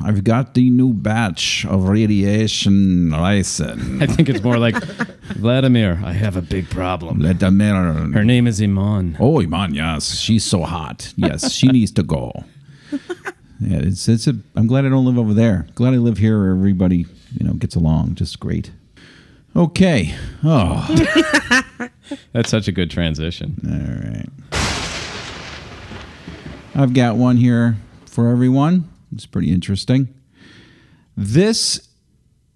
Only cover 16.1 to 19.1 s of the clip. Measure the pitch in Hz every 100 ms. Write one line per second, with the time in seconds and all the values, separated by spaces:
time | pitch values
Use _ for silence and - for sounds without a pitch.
16.1 | 95 110 107 95 92 98 92 92 87 82
17.1 | - - - 80 82 87 87 80 80 -
18.1 | 87 87 - - 85 - - _ - -